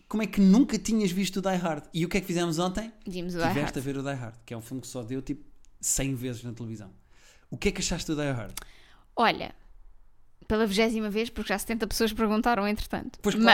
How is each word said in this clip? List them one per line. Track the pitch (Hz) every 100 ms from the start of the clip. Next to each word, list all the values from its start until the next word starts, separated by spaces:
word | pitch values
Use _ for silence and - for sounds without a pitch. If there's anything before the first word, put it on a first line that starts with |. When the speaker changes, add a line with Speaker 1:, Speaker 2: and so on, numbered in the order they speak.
| -
Speaker 1:
como | 214
é | 208
que | -
nunca | 190 214 - 220
tinhas | - 220 196
visto | 185 185 196
o |
Die | 190 180
Hard? | 175 147 -
E | 165 165
o |
que | 202
é |
que | 185
fizemos | 170 170 160
ontem? | 180 196 226 - 202
Speaker 2:
Vimos | 180 175
o | 175
Die | 165
Speaker 1:
Tiveste | 143
Speaker 2:
Hard. | 147 147
Speaker 1:
a |
ver | 131 139
o |
Die | 139
Hard, | 135 113 - -
que |
é | 117
um |
filme | - 131
que | -
só | 127
deu, | 110 131
tipo, | 131 135 - - - -
cem | - - 135 127
vezes | 127 113
na | 120
televisão. | 113 117 107 95 - - - - - -
O | 127
que | 202
é |
que | 180
achaste | - 165 -
do | 147
Die | 147
Hard? | 120 104 - - - - - - -
Speaker 2:
Olha, | 220 - - - - - - - - - - - -
pela | 214 220
vigésima | 196 226 220 214
vez, | 208 233
porque | - 208
já | 196
setenta | - 233 208
pessoas | - 220
perguntaram | 214 214 214 240 233 202
entretanto. | 214 - - - -
Speaker 1:
Pois | 208 202
claro, | 226